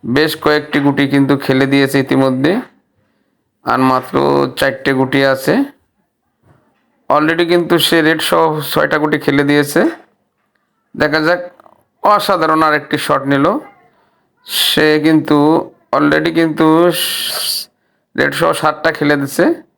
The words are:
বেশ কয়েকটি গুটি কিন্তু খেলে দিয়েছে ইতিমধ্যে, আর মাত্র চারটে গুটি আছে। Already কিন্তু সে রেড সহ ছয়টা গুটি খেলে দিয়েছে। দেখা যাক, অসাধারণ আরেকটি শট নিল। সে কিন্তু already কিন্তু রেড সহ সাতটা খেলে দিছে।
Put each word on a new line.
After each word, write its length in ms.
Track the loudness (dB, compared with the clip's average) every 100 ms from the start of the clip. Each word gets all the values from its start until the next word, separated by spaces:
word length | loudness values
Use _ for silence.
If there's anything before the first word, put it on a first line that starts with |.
বেশ 280 | -2 0 0 0
কয়েকটি 340 | 0 0 0 0 0
গুটি 180 | 0 0
কিন্তু 200 | 2 2 0
খেলে 220 | 0 0 2
দিয়েছে 240 | 2 2 0
ইতিমধ্যে, 480 | 0 0 0 0 0 -2 -6 _ _ _ _ _ _ _ _ _
আর 160 | -4 0 2
মাত্র 240 | 0 -2 -2 0 0 -2 -2
চারটে 320 | -4 -2 -2 0
গুটি 220 | 0 0 0
আছে। 220 | 0 0 -2 -2 _ _ _ _ _ _ _ _ _ _ _ _ _ _
Already 340 | 0 0 0 0
কিন্তু 220 | 0 2 0 2
সে 100 | 2 2
রেড 140 | 0 0
সহ 160 | 0 0 -2 -4
ছয়টা 240 | -2 0 0
গুটি 160 | -2 -2
খেলে 200 | 0 0 2
দিয়েছে। 300 | 0 0 0 0 -4 _ _ _ _ _ _ _ _ _
দেখা 260 | -4 -2 0 0
যাক, 140 | -2 -4 _ -20 _ _ _
অসাধারণ 580 | 0 0 0 0 0 2 2
আরেকটি 280 | 0 -2 -6 -2
শট 160 | -2 0
নিল। 140 | 0 0 -2 -8 _ _ _ _ _ _ _ -10 -2 0
সে 220 | 2 2 2 4
কিন্তু 320 | 2 2 2 4 2 -2 _ _ 0
already 340 | 2 0 0 0
কিন্তু 280 | -2 0 2 4 2 0 -6 -6 -8 -8 -6 -8 -10 _ _ _ _ -4
রেড 160 | -4 0
সহ 100 | -2 0
সাতটা 300 | -2 -2 -4 -2
খেলে 160 | 0 0
দিছে। 220 | -2 0 0 0 -8